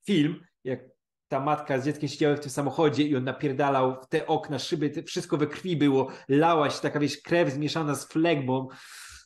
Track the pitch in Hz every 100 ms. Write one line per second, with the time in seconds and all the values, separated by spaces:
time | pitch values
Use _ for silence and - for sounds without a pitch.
0 | - 185 147 170 - _ 135 127 - _
1 | _ _ - 135 143 147 - 135 135 147
2 | 147 - 151 147 147 135 139 135 156 143
3 | 151 131 127 131 147 131 143 139 131 131
4 | - 160 151 151 - 135 - 170 147 156
5 | 175 180 - 151 147 - 185 160 147 135
6 | 131 - - 139 165 165 143 127 147 143
7 | 147 - - 170 160 135 147 165 151 139
8 | - 156 165 151 127 131 131 - - -
9 | - -